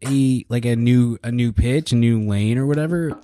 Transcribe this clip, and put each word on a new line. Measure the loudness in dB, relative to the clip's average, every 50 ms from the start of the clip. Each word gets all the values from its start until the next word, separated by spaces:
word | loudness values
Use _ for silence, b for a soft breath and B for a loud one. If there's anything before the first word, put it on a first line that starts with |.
| -4
a, | -2 0 2 2 2 0 0 -2 -4
like, | -4 -2 0
a | 0 0
new, | 2 2 4 4 4 4 2 -2 -6 -6
a | -6
new | -2 -2 -2 0 0
pitch, | 0 0 0 0 -2 -2 0
a | 0
new | 2 2 2 2 0 0 -2
lane | 0 0 0 0 0 0
or | 0
whatever. | -2 -2 -2 -2 -2 -2 -4 -4 -6 -6 -6